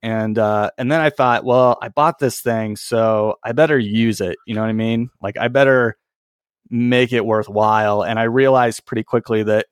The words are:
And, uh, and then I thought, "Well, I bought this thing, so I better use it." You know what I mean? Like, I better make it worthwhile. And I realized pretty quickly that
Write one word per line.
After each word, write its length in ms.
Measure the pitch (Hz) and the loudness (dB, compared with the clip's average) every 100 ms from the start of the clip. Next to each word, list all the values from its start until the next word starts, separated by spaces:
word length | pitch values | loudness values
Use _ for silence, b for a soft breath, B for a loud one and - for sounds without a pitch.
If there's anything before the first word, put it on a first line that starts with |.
And, 360 | 113 110 110 110 | -6 -4 -2 0
uh, 340 | 107 104 104 - | 0 0 -2 -4
and 140 | 127 | -2
then 100 | 156 | 0
I 80 | 156 | 0
thought, 340 | - 127 117 | 0 0 0
"Well, 340 | - 123 127 120 | 2 2 4 2
I 80 | - | -4
bought 300 | 120 151 160 | 0 0 0
this 220 | 131 - | -4 -4
thing, 340 | - 113 110 104 | -4 -4 -4 -8
so 600 | - 117 113 110 107 - | -4 0 2 0 -2 -4
I 80 | 113 | -6
better 260 | 117 156 147 | 0 2 2
use 420 | 107 107 117 104 | 0 0 0 0
it." 160 | 95 78 - | -6 -8 -8
You 100 | 110 | -6
know 60 | |
what 80 | 110 | -4
I 40 | |
mean? 360 | 110 113 113 120 _ | -2 -2 -2 -4 _
Like, 160 | 101 - | -10 -4
I 100 | 117 | -2
better 500 | 131 135 131 120 - _ _ _ _ _ _ _ | 2 4 4 2 -4 _ _ _ _ _ _ _
make 420 | 120 120 123 123 | -2 0 2 2
it 140 | 120 107 | 0 0
worthwhile. 760 | 110 104 104 107 110 107 104 | -2 -2 0 2 2 2 0
And 160 | 92 113 | -2 -2
I 40 | |
realized 600 | 113 120 135 131 120 110 _ | 0 2 4 4 2 -2 _
pretty 180 | 117 | -8
quickly 400 | 110 120 - 110 | -2 -4 -2 -2
that 220 | 104 107 - | 0 0 -2